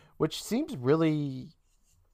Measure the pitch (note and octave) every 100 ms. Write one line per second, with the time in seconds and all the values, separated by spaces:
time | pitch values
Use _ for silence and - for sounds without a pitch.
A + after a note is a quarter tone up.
0 | - - D#3 - - A#3 D#4+ F#3+ A#2+ D#3+
1 | D#3+ D3+ C#3+ C3 B2+ _ _ _ _ _
2 | _